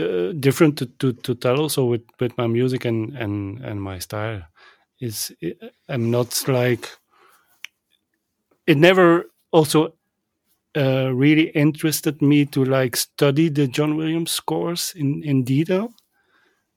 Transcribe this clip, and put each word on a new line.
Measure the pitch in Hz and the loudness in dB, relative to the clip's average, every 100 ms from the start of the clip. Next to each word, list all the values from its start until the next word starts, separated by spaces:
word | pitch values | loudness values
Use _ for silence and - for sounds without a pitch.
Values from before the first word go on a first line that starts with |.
uh, | 170 185 180 165 | -4 -2 -4 0
different | 135 131 160 147 | 0 4 2 2
to, | 127 - | -8 -4
to, | 135 | -4
to | 117 - 123 | -4 -6 -4
tell | 127 131 | -2 0
also | 151 143 123 | -2 -2 0
with, | 117 - - | -2 -6 -6
with | 123 - | -6 -2
my | 120 | -2
music | 117 127 127 120 | 0 -2 -2 -4
and, | 113 110 139 | -4 -4 -8
and, | 104 104 98 110 | -6 -6 -8 -10
and | 123 101 | -12 -10
my | 98 92 | -10 -12
style. | - 107 107 107 85 _ _ _ _ - | -10 -8 -8 -10 -16 _ _ _ _ -12
Is, | 123 104 - - 165 - 226 _ - | -10 -10 -12 -10 -12 -12 -18 _ -8
I'm | 139 117 | -4 -2
not, | 120 120 - - | -2 -2 -4 -2
like, | 127 123 120 - - _ _ _ _ _ _ - _ _ _ _ _ _ _ _ _ - | 0 0 -2 -6 -20 _ _ _ _ _ _ -20 _ _ _ _ _ _ _ _ _ 0
it | 147 | 6
never | 170 185 175 170 - _ - | 6 8 6 4 0 _ 0
also, | 170 151 156 160 _ _ _ _ _ _ _ _ 151 | 2 4 2 0 _ _ _ _ _ _ _ _ -2
uh, | 135 131 131 | 0 0 0
really | 127 147 156 160 | 2 4 4 2
interested | 156 147 147 156 147 160 143 | 2 0 0 -4 -2 -4 0
me | 143 147 143 | 2 4 2
to, | 139 131 | 0 0
like, | 135 127 - | 2 0 -2
study | - - 143 139 165 | -6 0 2 2 0
the | 147 139 | 0 -2
John | 131 151 151 | 0 -2 -2
Williams | 160 165 165 | -2 -4 -4
scores | - - 160 170 175 - 180 | -6 -4 -4 -4 -6 -8 -4
in, | 139 156 | -4 -4
in | 156 135 | 0 0
detail. | 123 135 165 185 233 _ _ _ _ _ _ _ _ | 2 0 0 -2 -2 _ _ _ _ _ _ _ _